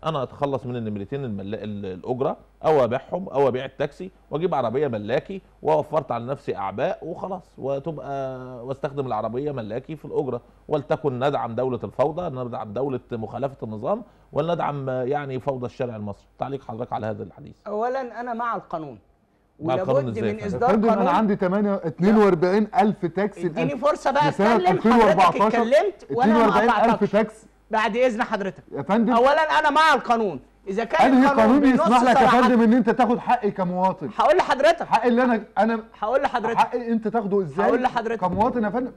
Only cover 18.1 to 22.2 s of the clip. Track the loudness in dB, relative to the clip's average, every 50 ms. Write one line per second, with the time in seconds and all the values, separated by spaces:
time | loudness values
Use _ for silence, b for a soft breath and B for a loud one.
18.1 | -12 -12 -10 -10 -8 -6 -6 -6 -6 -6 -8 -10 -10 -10 -10 -10 -16 -18 _ _
19.1 | _ _ _ _ _ _ _ _ _ _ -4 -4 -2 -2 0 2 0 0 0 0
20.1 | -4 -2 -2 -4 -4 -4 -6 -8 -4 0 0 2 2 2 2 2 2 2 2 2
21.1 | 2 2 2 0 0 0 0 -2 0 0 0 0 -2 -2 -4 -8 -4 0 2 4
22.1 | 6 6